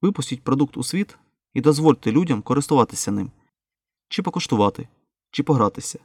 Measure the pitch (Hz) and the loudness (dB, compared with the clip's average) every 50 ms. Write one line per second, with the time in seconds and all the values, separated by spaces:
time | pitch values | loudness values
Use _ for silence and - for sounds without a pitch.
0 | - 185 202 - - - 131 123 _ - 135 135 147 143 - - 127 - - 185 | 0 0 0 0 -6 -8 -8 -8 _ -2 0 0 0 -2 -2 -8 -8 -4 -4 -4
1 | 202 - - _ _ _ _ _ _ _ _ - 123 151 151 143 156 160 143 - | -4 -4 -8 _ _ _ _ _ _ _ _ 0 2 4 4 6 6 4 4 4
2 | - 123 110 139 185 165 135 107 107 - 127 139 143 - 156 139 - - - - | 2 0 2 2 2 2 -2 -4 -2 -2 -2 -2 0 2 2 2 2 2 0 -8
3 | - - 101 101 98 - - _ _ _ _ _ _ _ _ _ _ _ _ _ | -6 -4 -4 -4 -6 -8 -12 _ _ _ _ _ _ _ _ _ _ _ _ _
4 | _ _ - - 185 - - 185 - - - 110 104 101 - - 117 - _ _ | _ _ -8 -6 -6 -4 -4 -6 -4 -2 0 2 2 2 0 -4 -14 -16 _ _
5 | _ _ _ _ _ _ _ - 143 - 151 127 110 - - - - - - - | _ _ _ _ _ _ _ -6 0 0 2 2 2 0 0 -4 -14 -12 -14 -14
6 | _ | _